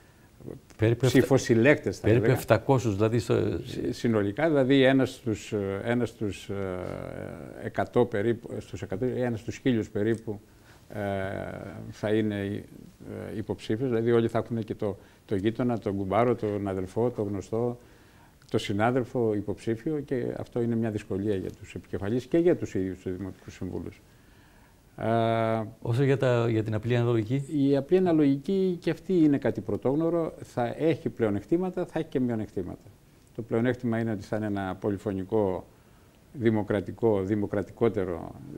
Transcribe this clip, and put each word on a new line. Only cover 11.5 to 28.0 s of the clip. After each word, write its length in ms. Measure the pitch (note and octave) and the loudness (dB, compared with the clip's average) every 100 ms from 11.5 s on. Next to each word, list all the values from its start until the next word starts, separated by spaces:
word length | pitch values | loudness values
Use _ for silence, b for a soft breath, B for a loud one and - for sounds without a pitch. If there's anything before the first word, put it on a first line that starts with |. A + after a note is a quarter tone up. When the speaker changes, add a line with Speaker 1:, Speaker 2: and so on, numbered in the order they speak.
| F#2+ G2 G#2 A2+ | -10 -12 -12 -14
Speaker 2:
θα 220 | - G#2+ | -6 0
είναι, 220 | A2 A2 G2+ | 2 2 -2
ε, 920 | G2 G#2 - - - - A2 G#2 F#2+ G2 | -4 -6 -10 -18 -20 -20 -14 -12 -8 -8
υποψήφιος. 520 | - G2 - A2 C3+ | -6 -6 -4 -2 0
Δηλαδή, 220 | A2+ A#2 | 0 4
όλοι 160 | A#2 A2+ | 4 4
θα 100 | A2+ | 0
έχουν 260 | - A#2 | -2 -4
και 120 | G#2 G#2+ | -4 -4
το, 220 | G#2+ F#2+ b b - | -4 -6 b b -4
το 100 | G2+ | -2
γείτονα, 420 | G#2 A2+ B2 A2+ | 0 0 -2 -2
τον 180 | A2 G2 | -2 -4
κουμπάρο, 400 | F#2+ G2 A#2+ A2+ | 0 2 2 2
τον 320 | G#2+ G2+ G2+ | -2 -2 -2
αδελφό, 420 | F#2+ F#2 - A#2+ | -4 -4 -2 -2
τον 180 | A#2 G2+ | 0 -4
γνωστό, 520 | G2+ - A2+ A#2+ A#2+ b b b b b b - | -4 -4 -4 -2 -6 b b b b b b -4
τον 100 | A2+ | -2
συνάδελφο 760 | - G2+ A#2 B2+ A#2+ C3 A2+ | 0 2 2 2 0 0 0
υποψήφιο 640 | G#2 G2 G2 - A2+ D#3+ D3+ | 0 -2 -4 -4 -4 -2 -6
και 240 | C#3 C3 A2+ - | -4 -4 -4 -6
αυτό 240 | - A#2+ | -6 -2
είναι 140 | A#2 A2+ | 0 0
μια 140 | A2+ | 0
δυσκολία 440 | G#2 - G2 G#2 F#2+ | -2 -4 -2 0 0
για 140 | F#2 | -4
τους 240 | - F#2+ F#2+ | -10 -14 -14
επικεφαλείς 500 | - F#2 G2 B2 - | -8 -6 -2 -4 0
και 120 | E3+ | 2
για 180 | F3 C3+ | 4 2
τους 180 | G#2 G2 | 0 -2
ίδιους 240 | F#2 F#2 | -4 -4
τους 180 | G2 F#2 | -6 -6
δημοτικούς 360 | G2 F#2 - | -8 -10 -16
συμβούλους. 480 | - F#2 F#2 F2 - b b b b b b b b _ - | -10 -8 -6 -8 -12 b b b b b b b b _ -6
Ε, 640 | A2 A2+ A2+ A2+ A2+ A2+ G#2+ A#2 | 0 2 2 2 0 0 -4 -6
Speaker 1:
Όσο 220 | A#2 A#2 | -2 0
για 140 | C3+ C3+ | 2 2
τα, 300 | C3 A#2+ A#2 | 2 2 2
για 140 | A2 | 0
την 100 | G#2+ | 0
απλή 220 | G#2+ A#2 A#2+ | -2 0 0
αναλογική. 480 | A#2 A#2 G#2 C#3 C#3 D3+ C#3 | 2 2 0 -2 -2 0 2
Speaker 2:
Η 60 | C#3 | 2
απλή 220 | C#3 | 4
αναλογική 800 | F#3 | 2